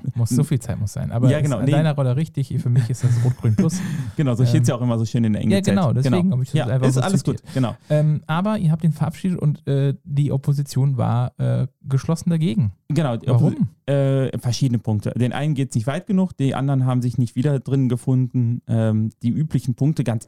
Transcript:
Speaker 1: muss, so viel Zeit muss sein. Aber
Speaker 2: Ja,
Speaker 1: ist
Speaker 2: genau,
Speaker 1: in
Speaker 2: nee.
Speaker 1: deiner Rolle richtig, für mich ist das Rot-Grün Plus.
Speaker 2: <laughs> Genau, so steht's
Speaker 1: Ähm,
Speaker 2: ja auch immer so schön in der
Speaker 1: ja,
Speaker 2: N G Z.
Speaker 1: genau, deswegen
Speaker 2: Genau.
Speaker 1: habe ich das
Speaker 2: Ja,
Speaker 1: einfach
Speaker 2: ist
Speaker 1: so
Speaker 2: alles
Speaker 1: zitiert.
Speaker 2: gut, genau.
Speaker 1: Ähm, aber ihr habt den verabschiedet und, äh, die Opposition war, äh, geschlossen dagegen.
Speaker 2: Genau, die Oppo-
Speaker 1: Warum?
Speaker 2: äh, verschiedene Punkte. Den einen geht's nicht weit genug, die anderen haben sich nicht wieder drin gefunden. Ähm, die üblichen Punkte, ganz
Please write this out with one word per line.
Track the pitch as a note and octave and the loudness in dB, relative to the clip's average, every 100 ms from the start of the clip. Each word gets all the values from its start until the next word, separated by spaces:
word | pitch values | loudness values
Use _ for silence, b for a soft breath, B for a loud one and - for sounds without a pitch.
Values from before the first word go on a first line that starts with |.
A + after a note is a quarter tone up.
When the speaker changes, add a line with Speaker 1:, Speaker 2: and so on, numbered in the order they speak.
| - | -4
Speaker 1:
muss, | A#2+ A#2 | -2 0
so | A#3+ | 2
viel | C#3+ C3 | 2 -2
Zeit | - - | -4 -6
muss | G#2 | -6
sein. | - - | -6 -4
Aber | A#2 B2+ | 2 2
Speaker 2:
Ja, | D3+ | 2
Speaker 1:
ist | |
Speaker 2:
genau, | D3 A#2 | 0 0
Speaker 1:
in | |
Speaker 2:
nee. | C3 | 0
Speaker 1:
deiner | D3 D#3 C#3+ | 2 2 0
Rolle | C3 | 0
richtig, | B2+ D#3+ - C3+ - | -2 -4 -4 -4 -4
für | A#2+ | 0
mich | B2 A#2 | 0 0
ist | B2 | 0
das | B2+ A#2+ | 0 2
Rot-Grün | B2 B2 A#2 G#2 | 0 0 0 2
Plus. | E3 F3+ F#3 D3+ | 0 -2 -4 -6
Speaker 2:
<laughs> | A#2+ - | -4 -2
Genau, | C3+ A#2 | 0 2
so | A#2+ | 4
steht's | D3+ A#2+ | 4 2
Speaker 1:
Ähm, | |
Speaker 2:
ja | A#2+ | 0
auch | |
immer | B2 A#2 | 0 0
so | |
schön | A2+ A#2+ | 0 0
in | A2+ | 0
der | G#2 | 0
Speaker 1:
ja, | - | 2
Speaker 2:
N | |
G | G3 | 2
Z. | G3 | 2
Speaker 1:
genau, | G3 D3+ | 2 2
deswegen | A#2+ C#3 F3+ | 0 2 2
Speaker 2:
Genau. | F#3 | 2
Speaker 1:
habe | B2+ | 0
ich | B2+ | 0
das | - | -2
Speaker 2:
Ja, | - | 0
Speaker 1:
einfach | C3 C3+ | 0 2
Speaker 2:
ist | |
Speaker 1:
so | C3 | 2
Speaker 2:
alles | D#3+ F#3 | 2 0
Speaker 1:
zitiert. | C#3+ B2+ | 0 -4
Speaker 2:
gut, | - | -4
genau. | C3+ A#2+ G#2+ - | -2 -2 -4 -2
Speaker 1:
Ähm, | D3+ D3+ D3 - | 2 2 0 -2
aber | D#3+ G3+ A3 | -2 0 0
ihr | E3+ | 0
habt | E3 | 2
den | E3 | 0
verabschiedet | D#3+ - - F#3+ F3+ | 0 -2 -2 -4 0
und, | D3+ C#3+ - | 0 0 -2
äh, | C#3 C#3 C3+ | 0 0 -2
die | - C#3 D3 | -4 -2 0
Opposition | C3+ D3 C#3+ C#3+ C3 C#3 B2+ | 0 0 0 0 0 0 2
war, | A2+ A#2 B2 - | 0 0 -2 -2
äh, | B2+ B2 B2+ _ | -2 0 -2 _
geschlossen | B2+ C3+ - E3 F3 | -4 -2 0 -2 0
dagegen. | E3 E3 G#3+ G#2+ - - | 0 0 0 0 -2 -4
Speaker 2:
Genau, | - D3 A2+ | -2 0 -2
die | - | 0
Oppo- | B2 D3+ | 2 2
Speaker 1:
Warum? | D4+ D3+ - - | 2 -4 -4 -2
Speaker 2:
äh, | C#3 C#3 C3+ C3 A#2 | 0 2 2 0 -4
verschiedene | B2+ A2 C3+ A#2 | -4 0 0 0
Punkte. | - G#2 A#2 A#2 | 0 -2 -2 -2
Den | A#2+ | -2
einen | - D3+ | 0 -2
geht's | C#3 C3+ | -2 -2
nicht | A#2+ A2+ | -2 -2
weit | D#3 - | -4 -2
genug, | F#3+ F#3 - | 0 0 -2
die | C3+ | -2
anderen | - C3+ C3+ B2+ | 0 0 0 0
haben | B2 | 0
sich | A#2+ A2+ | 0 0
nicht | A#2+ | -2
wieder | - D3 C#3 | 0 0 -2
drin | - C3+ B2+ | 0 0 0
gefunden. | B2 - B2+ B2 B2+ A#2 A#2+ - | 0 0 0 0 0 0 -2 -2
Ähm, | A2+ A2+ A2 A2 - | 0 2 0 -2 -4
die | A#2 | -2
üblichen | - D#3 C3 - | -2 -2 -2 -2
Punkte, | A#2 C#3 D#3 | 0 0 0
ganz | A#2+ A2 | -2 -4